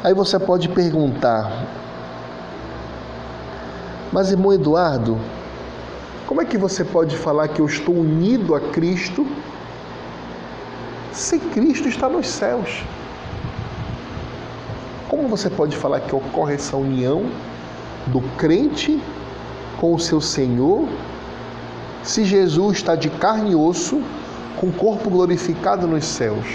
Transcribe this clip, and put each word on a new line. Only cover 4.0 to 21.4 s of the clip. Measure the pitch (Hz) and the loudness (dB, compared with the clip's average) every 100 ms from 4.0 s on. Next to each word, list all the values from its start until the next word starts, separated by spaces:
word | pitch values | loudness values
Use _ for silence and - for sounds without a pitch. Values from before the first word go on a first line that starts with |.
| - | -2
"Mas, | 180 190 | 2 4
irmão | 196 190 | 6 6
Eduardo, | 196 147 160 175 131 113 113 110 - - - - - - - - - - | 6 6 4 4 2 2 0 -2 -10 -12 -12 -12 -12 -12 -12 -12 -12 -4
como | 135 | -2
é | 330 | 0
que | 214 | 0
você | 190 185 | 0 0
pode | 170 175 160 156 | 0 2 2 0
falar | 160 151 151 | 0 2 2
que | - | 2
eu | 151 | 2
estou | - - 175 | 2 2 2
unido | 160 160 185 254 180 | 4 4 4 4 4
a | 147 | 2
Cristo | - - 170 180 - - 285 - - - - - - - - - - - - - - - - - - | 2 4 4 4 0 0 0 -2 -8 -12 -12 -12 -12 -12 -12 -12 -12 -12 -12 -12 -12 -10 -10 -10 -10
se | - - 330 | -8 0 0
Cristo | 330 - 277 247 277 | 2 2 4 4 0
está | 233 262 | 0 0
nos | 339 247 | 0 -2
céus?" | - 214 240 190 - - - - - - - - - - - - - - - - - - - - - - - - | -2 0 0 -2 -6 -8 -10 -12 -12 -10 -8 -6 -8 -8 -8 -8 -8 -8 -10 -10 -10 -12 -12 -10 -10 -10 -12 -4
Como | 285 277 | 0 0
você | 208 185 | 0 -2
pode | 175 151 - | 0 0 0
falar | 135 139 | 0 -2
que | - | 0
ocorre | 135 135 156 151 143 | -2 -2 -2 0 0
essa | 143 139 | -2 -2
união | 135 131 127 156 240 - - - - - - - - | 0 0 2 2 0 -6 -10 -12 -12 -12 -12 -8 -2
do | 131 131 - | -2 -2 0
crente | 156 175 294 - - 302 - - - - - - - - | 4 4 4 0 0 0 0 -10 -10 -10 -12 -10 -10 -2
com | 165 | 2
o | 165 | 2
seu | 170 156 | 2 0
Senhor, | 143 - 131 120 135 214 320 - - - - - | 0 0 2 4 4 4 2 -2 -8 -10 -12 -12